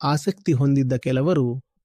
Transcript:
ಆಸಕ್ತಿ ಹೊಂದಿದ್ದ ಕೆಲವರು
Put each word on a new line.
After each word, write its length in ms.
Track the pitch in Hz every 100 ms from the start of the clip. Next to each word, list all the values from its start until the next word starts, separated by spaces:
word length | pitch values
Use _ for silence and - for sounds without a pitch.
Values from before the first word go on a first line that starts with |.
ಆಸಕ್ತಿ 500 | 139 147 196 - -
ಹೊಂದಿದ್ದ 400 | 131 139 139 127
ಕೆಲವರು 680 | 127 - 131 151 165 123 127 - _